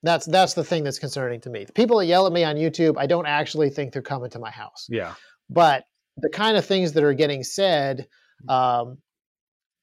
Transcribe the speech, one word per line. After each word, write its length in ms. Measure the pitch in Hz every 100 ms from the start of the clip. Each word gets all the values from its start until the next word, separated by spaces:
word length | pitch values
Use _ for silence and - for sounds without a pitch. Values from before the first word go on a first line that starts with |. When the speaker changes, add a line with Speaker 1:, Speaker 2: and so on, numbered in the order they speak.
Speaker 1:
That's, 240 | 160 165 -
that's 280 | 180 185 -
the 80 |
thing 200 | 147 170
that's 160 | 147 131
concerning 400 | 139 139 127 120
to 80 | 127
me. 140 | 113
The 80 | 98
people 280 | - 226 226
that 80 | 175
yell 200 | 175 190
at 60 |
me 100 | 175
on 120 | 160 151
YouTube, 380 | 160 156 165 151
I 80 | 139
don't 200 | 170 151
actually 420 | 147 151 156 147
think 240 | 143 139
they're 80 | 139
coming 280 | - 139 123
to 80 | 117
my 100 | 110
house. 360 | 110 107 - -
Speaker 2:
Yeah. 240 | 117 87 - - _ _
Speaker 1:
But 360 | 135 165 135 - _ _ -
the 120 | 151
kind 280 | 170 214 214
of 80 | -
things 260 | 190 175
that 100 | 151 147
are 80 |
getting 300 | 131 151 139
said, 640 | 123 - 196 156 139 135 127 _ _ _ 123
um, 480 | 131 127 120 120 135 _ _ _ _ _ _ _ _